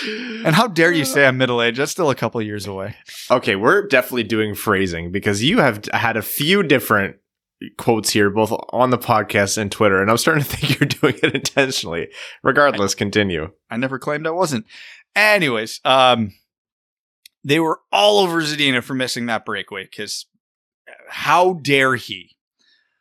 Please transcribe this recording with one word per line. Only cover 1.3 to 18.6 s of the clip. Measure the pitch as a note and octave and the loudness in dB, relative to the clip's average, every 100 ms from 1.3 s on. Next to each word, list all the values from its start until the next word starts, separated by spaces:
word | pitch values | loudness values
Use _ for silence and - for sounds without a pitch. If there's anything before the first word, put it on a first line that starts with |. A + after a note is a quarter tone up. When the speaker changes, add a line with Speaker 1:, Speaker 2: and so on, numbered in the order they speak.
| B2+ | 4
Speaker 1:
middle-aged? | B2+ A#2+ A#2 A#2 | 0 2 0 0
That's | D#3 | -4
still | - D#3+ | 0 0
a | B2 | 0
couple | A2+ A#2 | -2 -4
of | G#2+ | -6
years | G#2 G2 | -8 -8
away. | F#2+ G2 - - - - | -10 -10 -12 -20 -18 0
Speaker 2:
Okay, | B2 - G2 | 0 2 2
we're | A#2 G3 G3 | 2 2 2
definitely | B2+ B2 B2+ | 0 2 -6
doing | G#2 A2 G#2+ G2+ | -2 -2 -2 -4
phrasing | - F#2+ F#2+ E2+ F2 | -2 0 0 -4 -6
because | F#2+ G#2+ G2+ | -4 -2 0
you | B2+ A#3 | 2 2
have | C#3+ G#2 | 2 0
d-, | - | -6
had | G#2+ A#2 A2+ | -2 0 -2
a | |
few | G2+ - D3 G3 | -4 -4 0 2
different | E3 C3+ - G#2+ G2 - _ _ _ _ - - | 4 2 2 0 0 -8 _ _ _ _ -18 -6
quotes | - A2 G2+ | 0 0 0
here, | G#2+ G2+ | 2 2
both | G2+ G#2 A2 - | 2 0 -2 -4
on | A2+ B2+ | 0 2
the | A#2+ | 0
podcast | - A2 G#2 A2 G2 A2 | 2 0 2 0 0 -2
and | G#2 | -6
Twitter, | - G#2+ F#2+ | 0 2 4
and | G2 | 2
I'm | A#2+ | 2
starting | - D#3+ | 2 0
to | C#3 | -2
<laughs> | - | -6
think | D3 C3 | -4 -2
you're | D3 | -2
doing | - D3 - | 0 0 0
it | D#3 C#3 | -2 -2
intentionally. | - - C3+ - G2 E2+ - - - - | -2 0 0 -2 -6 -6 -8 -12 -18 -4
Regardless, | - C3 C#3+ G#2 G2 - | 0 4 2 2 -2 -2
Speaker 1:
I, | |
Speaker 2:
continue. | G#2 G#2+ G2+ E2 D#2 _ _ | -2 0 0 -2 -6 _ _
Speaker 1:
I | A2+ | -8
never | C3 C3 | -6 -6
claimed | - D3 D#3+ | -6 -6 -4
I | |
wasn't. | E3+ F3 B2 - - - - _ G3+ | -2 -2 -2 -8 -20 -20 -20 _ 0
Anyways, | G#3+ G3+ D#3 A2+ A2 - | 2 4 2 -2 -4 -6
um, | D3 C3 B2+ A#2+ G#2+ - _ _ _ _ _ _ _ _ - _ | 2 4 6 4 0 -8 _ _ _ _ _ _ _ _ -20 _
they | C3+ D3+ | 0 2
were | D#3+ E3+ _ | 2 -2 _
all | G3 G#3 G#3 | 2 4 4
over | F#3 E3 | 2 0
Zadina | D3+ D3 | -4 0